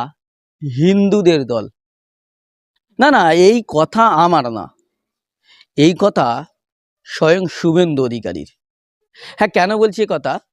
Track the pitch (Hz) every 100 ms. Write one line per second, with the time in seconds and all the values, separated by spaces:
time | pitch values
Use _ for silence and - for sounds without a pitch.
0 | 135 _ _ _ _ _ 147 127 175 196
1 | 202 208 175 156 123 117 104 - _ _
2 | _ _ _ _ _ _ _ _ _ -
3 | 277 247 165 165 185 233 - 151 156 220
4 | 226 160 170 160 123 110 82 _ _ _
5 | _ _ _ _ _ _ _ - 156 175
6 | 202 202 123 123 160 _ _ _ _ _
7 | - - 160 180 175 - 170 165 175 139
8 | 127 117 95 87 - _ _ _ _ _
9 | _ _ - - 208 202 180 214 220 196
10 | 208 156 131 175 -